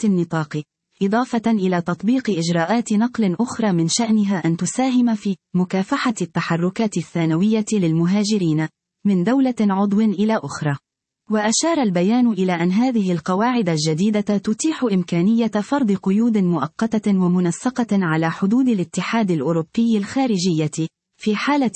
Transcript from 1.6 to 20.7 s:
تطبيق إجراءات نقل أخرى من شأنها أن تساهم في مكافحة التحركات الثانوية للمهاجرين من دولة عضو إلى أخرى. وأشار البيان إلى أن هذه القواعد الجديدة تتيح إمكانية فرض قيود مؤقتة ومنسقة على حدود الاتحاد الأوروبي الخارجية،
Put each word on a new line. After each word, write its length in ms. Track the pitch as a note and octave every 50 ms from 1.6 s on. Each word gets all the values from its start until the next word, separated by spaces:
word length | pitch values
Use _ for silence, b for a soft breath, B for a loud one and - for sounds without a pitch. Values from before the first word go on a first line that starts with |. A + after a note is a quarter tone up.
| F#3 F#3 F3+ F3
تطبيق 500 | E3+ - F3 - F#3+ G#3 B3+ C4+ - -
إجراءات 600 | F#3+ E3 E3 E3+ F3 E3+ E3 E3+ A3 A#3+ A3+ -
نقل 440 | G#3+ G3+ A#3 B3 A#3+ - A3 F#3+ E3+ -
أخرى 320 | A#3+ B3+ - - A3+ G#3
من 160 | F3+ E3 E3 E3
شأنها 580 | - - A#3 A3 A3 G#3+ G3+ G3 G3+ E3+ -
أن 100 | E3 E3+
تساهم 580 | - F#3 - - - C4 C4 B3 B3+ A#3+ A#3+ A3
في 220 | G#3 - G3+ F#3 - _ _ -
مكافحة 600 | F3+ F3+ F3+ - F#3+ F#3+ - C#4+ C#4 - C4 A3 -
التحركات 760 | F3+ E3+ - E3+ - - E3+ E3 E3+ F#3 F#3 - A3+ G#3 -
الثانوية 720 | F3 D#3 - - F3 E3 D#3+ D#3+ E3 G3 G#3+ A3 A3 G#3+ -
للمهاجرين 960 | A3 G#3 F3 D#3+ D#3+ E3 E3+ F3 G3 G#3+ G#3 G3+ A3 G3+ F3+ D#3+ D3+ D#3 D#3 D#3+ - _ _ _ _ _ -
من 180 | G3+ G3 F3+ F3
دولة 300 | A3 B3+ C#4 C4 B3+ A#3+ -
عضو 400 | G#3+ G3+ F#3+ F#3+ G3+ G3+ G3 G#3
إلى 360 | A3+ G#3+ F#3 E3+ G#3 A3 A3
أخرى. 400 | G#3+ - C#3 - - D3+ D3+ C#3 C#3 - _ _ _ _ _ _ _ _ -
وأشار 520 | G#3+ G#3+ G#3 A3 A3+ - - E4 E4+ D4+
البيان 500 | B3+ G#3 F3 F3 F3 G3+ A#3 B3+ B3 A#3
إلى 200 | G#3+ F3 F#3 F#3
أن 200 | F3+ E3 E3+ F3+
هذه 400 | F#3 G#3+ B3 C4 A#3 A3+ G3 F#3
القواعد 560 | F3 D#3+ - - F#3 F#3+ A3 B3+ B3+ A#3+ G#3 E3+
الجديدة 520 | E3 D3+ D3+ D#3+ D#3 D#3 G3 A3 G#3 G#3
تتيح 640 | G3+ - G#3 G3 G3 G#3+ A3 - - D#4+ D#4 - B3+ A3+
إمكانية 540 | G3 F#3 F3 - F3+ E3+ F3 G#3 A3+ A3+ A#3
فرض 460 | A3+ - G#3 G3+ - C#4 C#4+ C4+ G3+
قيود 460 | G3 F#3 - F#3+ G3 G#3+ A#3 A#3+ G#3+ G#3
مؤقتة 800 | F#3 F3 F3 D3+ B2+ D#3 - - A3+ A3+ A3+ G#3+ - G#3 G3 F#3
ومنسقة 680 | F#3 F3 F3+ F#3 F3+ E3+ E3+ - - B3 B3+ - A#3 G#3+
على 380 | G#3 G3 F#3 D#3+ D#3 D#3+ D#3+ E3
حدود 380 | E3 - G3 G3 A3+ B3+ C4+ B3
الاتحاد 640 | A3+ F#3 E3+ E3 - F#3 F3+ - A3+ A#3 A3+ F3+
الأوروبي 680 | F3 D#3 B2+ D#3+ E3+ E3 D#3+ - - A#3 A#3 A#3 A3+ G#3
الخارجية، 720 | G3+ - - C4+ C4 B3+ G#3+ F3+ F3 F#3+ E3 D#3 D#3 D3